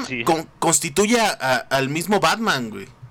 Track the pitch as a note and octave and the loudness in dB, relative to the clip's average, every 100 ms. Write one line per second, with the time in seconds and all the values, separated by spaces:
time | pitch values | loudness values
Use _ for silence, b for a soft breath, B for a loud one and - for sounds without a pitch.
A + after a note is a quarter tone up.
0 | C4 B2+ A#2 D#3+ D#3+ - E3 D#3+ E3 C#3+ | 0 -4 0 0 -2 -4 0 0 0 0
1 | G#3 A#3+ G#3 D#3 C3 B2+ - C3+ C3+ D3+ | 2 4 2 0 0 0 0 -2 0 -2
2 | E3+ G3+ D#3+ G#3 A3 D3 A#2 G2+ F#2+ - | 0 2 2 2 0 -2 -4 -10 -14 -18
3 | - | -20